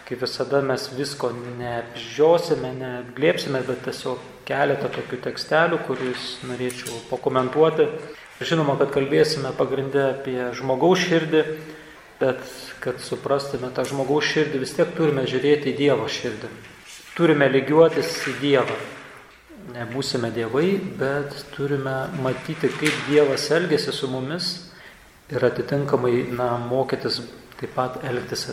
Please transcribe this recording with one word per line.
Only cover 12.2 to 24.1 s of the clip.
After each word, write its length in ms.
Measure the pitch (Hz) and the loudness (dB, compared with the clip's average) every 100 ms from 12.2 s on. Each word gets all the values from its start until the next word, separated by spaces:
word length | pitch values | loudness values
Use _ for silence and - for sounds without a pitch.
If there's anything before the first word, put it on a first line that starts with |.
| 135 123 - - - - | 0 0 -8 -14 -16 -8
kad 160 | 127 123 | -8 -8
suprastume 720 | - 123 - 143 139 127 127 | -8 -6 0 -2 0 -6 -6
tą 140 | 127 127 | -4 -4
žmogaus 400 | 139 131 151 147 | -2 0 2 2
širdį, 320 | 156 147 135 | 0 0 -2
vis 100 | 127 | -4
tiek 160 | - 170 - | 0 0 2
turime 260 | 160 139 | 2 2
žiūrėti 480 | 123 123 139 147 139 | 0 2 4 4 2
į 60 | 120 | 2
Dievo 300 | 143 120 110 | 2 2 0
širdį. 400 | - 120 107 107 110 - - - - - | -4 -6 -8 -12 -14 -20 -20 -20 -20 -12
Turime 320 | - 165 147 135 | 2 4 6 6
lygiuotis 580 | 131 127 151 165 156 127 - 143 | 4 4 8 8 6 -2 -4 -4
į 80 | 120 | -2
Dievą. 400 | 143 135 120 110 - - - - - - - 294 185 120 | 4 4 4 -4 -8 -16 -18 -20 -20 -20 -20 -18 -14 -10
Nebūsime 560 | 113 127 131 127 117 | -6 -4 -2 -2 -2
dievai, 460 | 113 113 131 180 196 - 120 | -2 0 2 2 2 -2 -2
bet 380 | 135 143 143 - - | -2 0 -4 -10 -14
turime 560 | - 139 143 135 131 131 151 | -6 -2 -2 -2 -4 -4 -2
matyti, 540 | 131 127 - 156 131 | -2 -2 -6 -2 -2
kaip 320 | - 151 131 123 | 2 -2 -2 4
Dievas 400 | 147 143 127 - | 4 6 2 2
elgiasi 400 | 160 175 147 139 | 2 4 0 0
su 160 | 127 131 | -4 -4